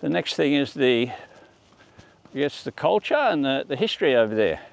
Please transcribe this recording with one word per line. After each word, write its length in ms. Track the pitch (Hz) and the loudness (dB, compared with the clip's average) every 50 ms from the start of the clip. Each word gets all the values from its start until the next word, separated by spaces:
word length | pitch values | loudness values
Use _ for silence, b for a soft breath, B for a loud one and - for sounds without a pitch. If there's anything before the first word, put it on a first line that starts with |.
The 80 | - 151 | -2 -2
next 260 | 151 170 165 - - | -2 -2 -2 -4 -2
thing 180 | - 160 147 143 | 0 0 2 2
is 200 | 143 143 131 - | 2 0 -2 -2
the, 360 | - 135 127 123 117 120 123 113 B B B B B B B B B B B B B B B B B B B B B B - - | 0 2 2 4 2 2 -2 -4 B B B B B B B B B B B B B B B B B B B B B B -14 -6
I 40 | |
guess, 260 | 131 135 143 - - - | -4 -4 -4 -4 -6 -12
the 80 | - | -12
culture 440 | 120 - - 160 180 214 - - - | -12 -2 0 2 2 2 0 0 -2
and 280 | 285 294 247 196 156 143 | 0 2 2 0 0 0
the, 220 | 135 135 135 - | 0 0 -2 -2
the 80 | - 143 | -4 -4
history 400 | 127 175 226 - - - 160 131 | -2 -2 -2 -2 0 0 2 4
over 180 | 120 117 110 107 | 4 4 2 2
there. 280 | 110 110 95 78 78 - - | 2 2 2 2 -2 -6 -16